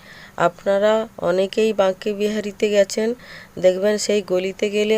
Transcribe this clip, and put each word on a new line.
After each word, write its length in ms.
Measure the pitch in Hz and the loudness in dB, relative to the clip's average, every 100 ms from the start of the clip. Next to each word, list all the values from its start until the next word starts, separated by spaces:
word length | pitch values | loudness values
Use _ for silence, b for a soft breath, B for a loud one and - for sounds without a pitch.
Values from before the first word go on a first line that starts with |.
| B B B - | B B B 0
আপনারা 560 | 175 175 196 196 208 220 220 - | 0 0 -2 2 2 2 -2 -6
অনেকেই 540 | 170 180 190 - 220 | -2 0 0 0 0
বাঁকে 360 | 208 190 190 214 | 2 0 0 -6
বিহারিতে 520 | 202 208 214 208 196 214 | -4 -4 -4 -6 -4 0
গেছেন, 400 | 202 202 - 220 247 B B B - | 2 2 0 -4 -4 B B B 2
দেখবেন 380 | 185 185 202 208 | 2 4 0 0
সেই 240 | - 208 | 0 -2
গলিতে 480 | 190 185 190 185 208 | 0 -2 -2 -4 -2
গেলে 260 | 208 214 | 0 0